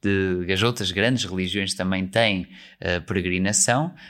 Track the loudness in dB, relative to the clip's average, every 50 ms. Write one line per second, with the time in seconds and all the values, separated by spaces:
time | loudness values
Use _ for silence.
0 | -2 0 2 2 2 2 0 0 0 0 0 2 2 0 0 0 -4 -4 0 2
1 | 2 2 2 0 -2 -2 -2 -2 -2 -2 -2 -2 -2 -4 -4 -2 -2 -2 0 -2
2 | -2 0 2 2 4 4 2 0 -4 -6 -12 -20 -20 -20 -16 -8 -4 -2 -2 -2
3 | -2 -2 -2 -2 0 0 0 0 0 0 2 2 2 2 2 2 0 -2 -4 -10
4 | -16 -20